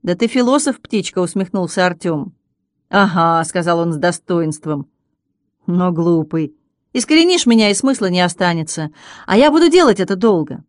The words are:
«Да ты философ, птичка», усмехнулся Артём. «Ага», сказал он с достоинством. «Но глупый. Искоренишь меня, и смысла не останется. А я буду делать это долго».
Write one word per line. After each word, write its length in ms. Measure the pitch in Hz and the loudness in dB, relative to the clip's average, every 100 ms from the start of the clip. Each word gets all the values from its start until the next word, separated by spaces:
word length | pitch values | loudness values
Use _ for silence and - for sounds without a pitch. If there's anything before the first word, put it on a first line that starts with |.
«Да 120 | - | -4
ты 120 | 175 226 | -2 -2
философ, 520 | 254 247 285 285 254 | 0 2 2 0 -6
птичка», 400 | - 220 - - | -4 -4 -4 -4
усмехнулся 640 | 175 196 185 196 175 - | -4 -4 -4 -4 -4 -2
Артём. 480 | 180 170 180 156 - _ _ _ _ _ _ | -2 -2 -6 -6 -8 _ _ _ _ _ _
«Ага», 560 | 202 196 175 165 165 | 0 0 2 0 0
сказал 360 | 160 185 170 170 | -2 -4 -2 0
он 120 | 170 | -2
с 40 | 156 | -2
достоинством. 920 | 175 170 _ 175 160 151 156 147 - _ _ _ _ _ _ _ - | -2 -4 _ -2 -2 -6 -6 -8 -8 _ _ _ _ _ _ _ -4
«Но 260 | 175 180 | 0 0
глупый. 640 | 165 170 165 156 160 151 _ _ _ _ | 0 0 0 0 -4 -6 _ _ _ _
Искоренишь 540 | - - 311 339 349 247 | -6 0 2 4 2 2
меня, 240 | 226 208 | 4 2
и 40 | |
смысла 320 | 202 269 269 190 | 0 -2 -2 -2
не 140 | 180 | 0
останется. 680 | 180 175 180 165 156 - 151 _ - - - | 0 0 -2 -2 -6 -8 -10 _ -20 -20 -2
А 100 | 196 | 2
я 140 | 294 | 4
буду 180 | 302 339 | 4 4
делать 300 | 349 311 196 | 4 4 2
это 140 | 180 | -2
долго». 500 | 190 220 180 151 127 | 0 2 0 -2 -10